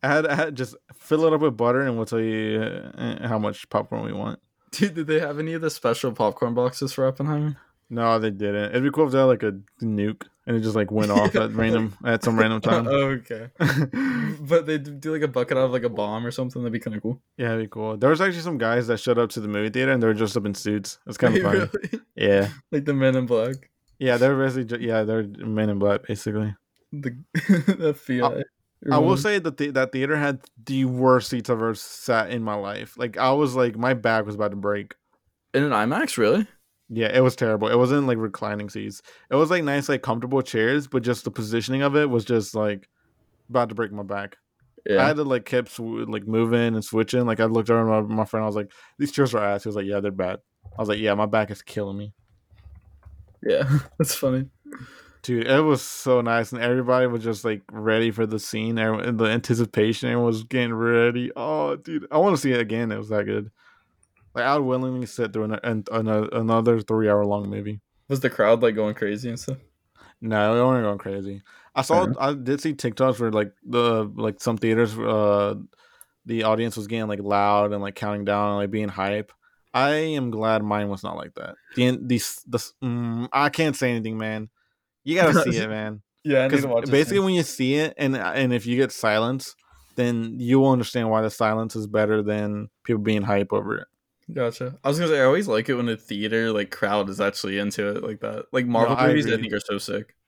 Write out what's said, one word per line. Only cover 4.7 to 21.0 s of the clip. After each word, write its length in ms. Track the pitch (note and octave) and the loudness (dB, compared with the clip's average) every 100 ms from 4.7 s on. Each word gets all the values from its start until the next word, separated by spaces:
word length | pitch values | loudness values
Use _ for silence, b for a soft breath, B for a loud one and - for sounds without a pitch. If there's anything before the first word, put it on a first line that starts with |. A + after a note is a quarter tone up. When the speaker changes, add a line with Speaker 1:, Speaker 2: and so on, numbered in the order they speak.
Speaker 2:
Dude, 220 | - G3+ E3 | -2 0 0
did 120 | D3+ | 0
they 120 | D#3 | 0
have 200 | D#3+ D3 | 0 -4
any 140 | D#3+ | -6
of 80 | E3 | -4
the 80 | D#3+ | -4
special 400 | - A#2+ A2+ C3 | -2 -2 0 -2
popcorn 420 | A2+ G#2+ G2+ A#2+ | 0 -2 0 -2
boxes 400 | A#2 B2 B2+ C3+ | 0 -2 -2 -6
for 140 | - C3 | 0 -2
Oppenheimer? 500 | C3 C#3+ D3+ D3+ C#3+ b _ _ | 0 -2 -2 -2 -6 b _ _
Speaker 1:
No, 280 | A#2 A#2 A2+ | -2 2 2
they 120 | A2 | 2
didn't. 400 | G2 G2+ G#2 G#2 | -2 -2 -2 0
It'd 120 | A#2 | 0
be 60 | C#3 | 0
cool 140 | C#3 D3+ | 2 4
if 60 | |
they 80 | C3 | 6
had, 60 | C3 | 6
like, 180 | A#2 | 4
a 160 | A2 G2 G2+ _ | 2 -4 -12 _
nuke 460 | A2+ G#2+ G#2 G#2+ - _ - | -2 0 0 -2 -12 _ -2
and 80 | A#2 | -2
it 40 | |
just, 140 | A2 G#2+ | 0 0
like, 160 | G#2 | 0
went 200 | G#2+ G#2 | 2 4
off 260 | G2+ G#2 A2 | 4 4 2
Speaker 2:
<laughs> 0 | |
Speaker 1:
at 160 | A2 | 0
random, 440 | A2 A2+ A2+ A2 G2 | 0 2 2 0 -4
at 200 | B2 A2+ | -2 0
some 140 | B2 A2+ | 2 2
random 220 | A2 A2 | 2 0
time. 260 | A2+ A2+ A#2 | 0 0 0
Speaker 2:
<laughs> 40 | |
Oh, 280 | C#3 C#3 C3+ | 0 0 -4
okay. 280 | A#2 A2+ A#2 _ | -8 -12 -12 _
Speaker 1:
<laughs> 800 | D#3 C3+ C#3 A#3+ C4+ B3 A3 D#3 D3 | 0 0 -2 -2 -4 -2 -4 -6 0
Speaker 2:
But 180 | E3+ D3+ | 0 2
they 120 | D#3 | -4
d-, 140 | C#3+ | -6
do, 220 | C#3+ D3+ | -10 -6
like, 80 | D#3 | -2
a 60 | D3+ | -2
bucket 300 | B2+ B2 C3 | -2 -2 0
out 80 | C3 | 0
of, 60 | |
like, 120 | B2+ | 0
a 60 | A#2 | -2
bomb 360 | G#2 G#2 G#2+ A#2+ | -2 -4 -4 -6
or 60 | |
something. 300 | A#2+ B2+ B2+ | -6 -6 -6
That'd 120 | A#2+ | -6
be 60 | A2+ | -6
kinda 220 | A#2+ G#2+ | -6 -6
cool. 200 | A2 C3+ _ - | -6 -8 _ -6
Speaker 1:
Yeah, 160 | A#2+ | -4
it'd 120 | A2+ A2 | -2 -4
be 20 | |
cool. 280 | A2+ A2 A2 | -6 -6 2
There 120 | B2+ | 4
was 120 | D#3 | 4
actually 200 | F#3+ F3 | 2 0
some 160 | E3 D3+ | -6 -2
guys 300 | A2+ A#2+ A#2 | 0 0 0
that 120 | A2+ | -2
showed 180 | - A#2+ | 2 2
up 100 | A#2 | 2
to 100 | - | -2
the 60 | G#2+ | -4
movie 220 | G#2 G#2+ | -2 -2
theater 220 | A2+ C3 | 0 2
and 100 | C3 | 4
they 60 | A2+ | 4
were 60 | |
dressed 240 | G#2+ A2 A2+ | 2 0 -2
up 80 | G#2 | -4
in 80 | G2 | -4
suits. 440 | G#2+ G#2 G2 - | -2 -2 -4 -14